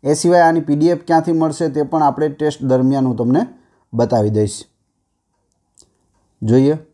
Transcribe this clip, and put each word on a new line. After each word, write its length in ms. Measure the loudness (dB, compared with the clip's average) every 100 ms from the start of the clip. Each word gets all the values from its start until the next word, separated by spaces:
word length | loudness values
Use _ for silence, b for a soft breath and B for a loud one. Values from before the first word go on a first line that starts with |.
એ 100 | -2
સિવાય 260 | 0 2 4
આની 200 | 4 2
પી 160 | -2 0
ડી 100 | 2
એફ 200 | 0 0
ક્યાંથી 260 | 0 0
મળશે 360 | -2 -2 -2 -4
તે 140 | -4
પણ 200 | -4 0
આપણે 260 | 0 0 -4
ટેસ્ટ 340 | -2 -4 -4
દરમિયાન 440 | -2 0 2 0 -2
હું 100 | -2
તમને 300 | 0 0 -2 b b b b
બતાવી 380 | -4 0 0 0
દઈશ. 360 | 0 -2 -6 -18 _ _ _ _ _ _ _ _ _ _ _ _ _ _ _ _ _
જોઈએ. 360 | 0 2 2 -2 -8